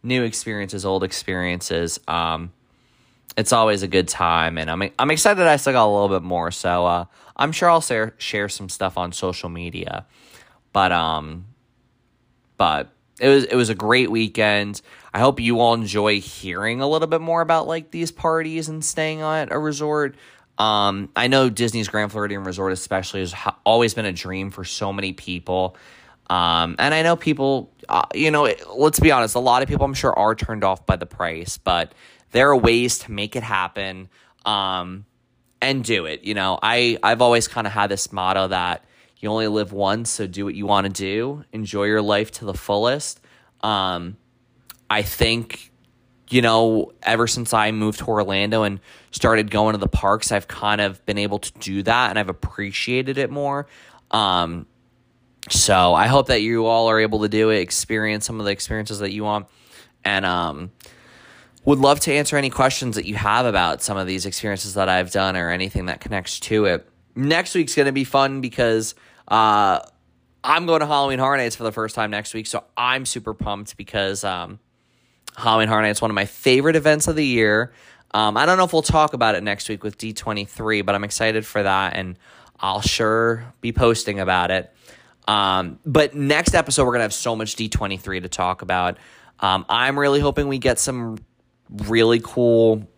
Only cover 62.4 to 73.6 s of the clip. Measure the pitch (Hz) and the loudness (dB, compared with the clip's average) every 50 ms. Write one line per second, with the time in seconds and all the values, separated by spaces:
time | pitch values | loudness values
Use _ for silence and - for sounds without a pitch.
62.4 | 139 135 117 - 131 135 135 - 135 123 107 107 - 92 104 98 107 101 107 120 | 0 -2 0 2 2 2 2 0 -4 -4 -4 -6 -6 -6 -6 -2 0 2 2 2
63.4 | 127 120 101 95 90 85 71 - - - 101 98 95 90 95 92 90 101 - - | 2 2 2 2 2 0 0 -2 -4 -4 -4 -4 -4 -4 -4 -6 -6 -6 -8 -6
64.4 | - 107 101 92 - 101 95 101 95 92 92 92 92 92 - 98 95 95 92 90 | -4 -4 -4 -4 -6 -6 -2 -2 0 2 2 0 0 0 -2 0 0 0 0 -2
65.4 | 87 85 87 90 95 95 - 98 92 92 76 - - 107 107 95 90 - - - | -2 -2 -2 -4 -4 -4 -4 -6 -4 -4 -8 -8 -8 -8 -8 -6 -6 -8 -10 -10
66.4 | - - 110 107 107 98 87 80 - _ _ _ _ _ _ - 139 143 160 170 | -4 0 0 2 2 2 0 0 -4 _ _ _ _ _ _ -4 0 0 0 0
67.4 | 185 - - 180 160 131 - 156 139 139 135 139 135 - - 139 135 135 135 135 | 0 -2 -2 -2 -2 0 2 2 2 2 2 -2 -4 0 2 2 2 2 0 -4
68.4 | 127 123 - - 123 117 113 110 110 - - _ _ _ _ _ _ - 104 110 | -8 -6 -2 0 2 2 2 0 0 -4 -10 _ _ _ _ _ _ 0 2 4
69.4 | 110 107 107 107 104 98 90 - - - _ _ _ _ _ _ _ _ _ _ | 4 4 4 4 4 4 2 0 -2 -8 _ _ _ _ _ _ _ _ _ _
70.4 | - 139 151 165 175 170 165 156 151 147 151 143 139 139 135 127 131 135 139 135 | 0 2 2 2 2 2 2 2 2 2 2 2 2 2 0 0 0 2 2 0
71.4 | 123 117 - - 117 110 104 117 110 107 - 120 110 104 104 104 104 - - 113 | 0 -2 -4 -4 -6 -6 -4 -4 -6 -6 -4 -4 -4 -4 -4 -6 -8 -8 -10 -10
72.4 | 110 - - - - _ _ - 120 123 127 131 131 123 - 120 104 113 107 _ | -10 -6 -8 -8 -8 _ _ -2 0 0 0 -2 -4 -6 -8 -8 -8 -10 -8 _
73.4 | - 107 101 101 | -6 -6 -6 -8